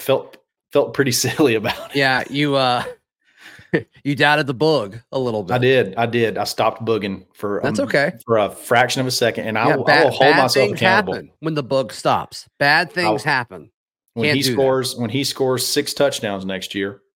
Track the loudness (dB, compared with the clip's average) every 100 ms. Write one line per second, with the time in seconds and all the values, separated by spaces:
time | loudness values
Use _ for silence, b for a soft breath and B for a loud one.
0 | 0 0 -2 -16 _ _ _ 0 2 0
1 | 0 0 -2 2 2 2 -2 -6 -6 0
2 | 2 0 -2 -2 0 2 0 0 -4 -12
3 | _ _ B B B B B -4 -4 _
4 | -6 0 2 2 0 0 2 2 -2 -8
5 | -8 -4 -2 -2 -2 2 4 4 2 0
6 | 0 2 0 0 -4 0 0 0 -2 -2
7 | -2 -8 -12 -10 -6 -4 -2 -2 0 0
8 | 0 -4 -2 0 0 -4 2 2 4 0
9 | -2 0 0 0 -4 0 2 2 2 4
10 | 4 4 4 4 4 2 2 2 2 2
11 | 0 -6 -10 _ -6 -4 -2 -2 -2 -4
12 | -2 0 -2 -14 -20 -2 2 2 0 -2
13 | -2 0 0 -2 -4 -12 -20 _ _ _
14 | _ -4 0 0 0 2 2 2 -2 -6
15 | -4 -2 -4 -2 0 0 -2 -2 -2 0
16 | 0 0 -6 -6 -6 -8 -8 -6 -6 -8
17 | _